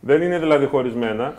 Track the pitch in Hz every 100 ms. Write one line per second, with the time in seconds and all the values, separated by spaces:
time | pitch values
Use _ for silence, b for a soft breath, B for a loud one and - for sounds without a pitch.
0 | 110 151 175 175 160 147 139 143 123 117
1 | 113 107 131